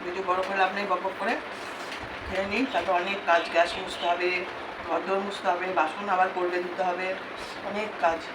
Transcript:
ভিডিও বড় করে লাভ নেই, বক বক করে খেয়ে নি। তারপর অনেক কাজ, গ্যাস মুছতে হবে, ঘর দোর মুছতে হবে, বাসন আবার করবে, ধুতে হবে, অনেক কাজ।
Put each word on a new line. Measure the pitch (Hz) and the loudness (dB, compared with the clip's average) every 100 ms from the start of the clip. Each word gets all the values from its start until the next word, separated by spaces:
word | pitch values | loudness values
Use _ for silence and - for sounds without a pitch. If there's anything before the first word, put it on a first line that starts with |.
ভিডিও | 175 180 | -6 -4
বড় | 180 185 | 0 0
করে | 190 190 | 0 2
লাভ | 185 | 2
নেই, | 202 196 | 2 0
বক | 180 | 0
বক | 190 190 | -2 -2
করে | 202 302 - - - - - - - - - | -2 -2 -4 -10 -10 -8 -8 -8 -8 -8 -4
খেয়ে | 190 196 | -2 0
নি। | 214 269 | 0 2
তারপর | 175 180 | 0 2
অনেক | 180 185 196 - | 2 2 -2 4
কাজ, | 170 156 | 4 6
গ্যাস | 165 170 | 4 4
মুছতে | 190 185 - 175 | 2 -6 -2 0
হবে, | 175 180 180 185 - - - 170 | 2 2 2 -2 -8 -8 -8 -2
ঘর | 165 180 | -2 2
দোর | 196 | 0
মুছতে | 202 - 196 | 0 -2 0
হবে, | 175 185 | 2 2
বাসন | 185 156 - 202 | 2 2 0 0
আবার | 185 190 185 | 4 4 2
করবে, | 180 180 | 0 0
ধুতে | 180 175 | -2 0
হবে, | 185 175 185 190 - - - - 202 | 0 0 -2 -4 -6 -10 -10 -8 -6
অনেক | 208 214 - | -4 -4 2
কাজ। | 170 165 - | 2 2 -4